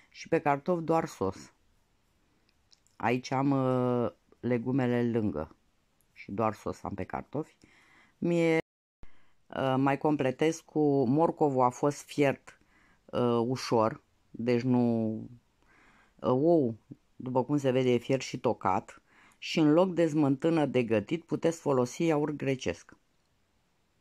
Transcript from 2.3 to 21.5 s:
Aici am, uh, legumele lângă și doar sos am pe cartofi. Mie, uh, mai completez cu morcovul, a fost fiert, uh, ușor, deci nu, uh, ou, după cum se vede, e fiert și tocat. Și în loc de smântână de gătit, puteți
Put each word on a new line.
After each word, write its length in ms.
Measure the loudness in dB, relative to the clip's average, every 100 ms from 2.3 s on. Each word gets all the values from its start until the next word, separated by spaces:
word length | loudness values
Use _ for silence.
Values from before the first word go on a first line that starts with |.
| _ _ _ _ _ _ -6
Aici 360 | -2 -2 -2
am, 200 | 0 0
uh, 600 | 2 2 0 0 0 -2 -6 _ _
legumele 680 | -4 -2 -2 0 0 0 0
lângă 460 | 0 -2 -2 -8 _ _ _ _ _ _
și 180 | -20 -10
doar 220 | -2 -2
sos 300 | -2 -8 -10
am 100 | -10
pe 100 | -10
cartofi. 520 | -8 -10 -8 -8 -10 _ _ _ _ _ _ -6
Mie, 400 | -2 2 2 0 -2 _ _ _ -18 -18 -20 _ -12
uh, 280 | -4 -2 0
mai 200 | 0 0
completez 640 | 0 0 0 0 0 -2
cu 460 | -6 0 2 2 2
morcovul, 580 | 2 2 2 0 4
a 60 | 2
fost 320 | 2 -2 -2
fiert, 580 | -6 0 2 0 -8 -20 _ _ _ _ _
uh, 380 | -2 2 2 0
ușor, 560 | -2 0 2 2 -2 _ _ _ -6
deci 240 | 0 0
nu, 520 | 2 2 2 0 -2 -6 -10 -18 _ _ _ _ _ _ _ -6
uh, 140 | -2
ou, 460 | 2 4 4 2 -4 -14 -20 _ -14
după 280 | -4 -2
cum 140 | 0 0
se 140 | 2
vede, 180 | 2 2
e 80 | 2
fiert 240 | 0 -4
și 180 | -4 -4
tocat. 600 | -2 0 0 -2 -4 -16 _ _ -20 _
Și 220 | -4 2
în 140 | 4
loc 200 | 4 2
de 140 | 2 0
smântână 580 | 2 0 2 0 0 0
de 180 | 0
gătit, 400 | 0 0 0 -6
puteți 360 | -6 -2 -2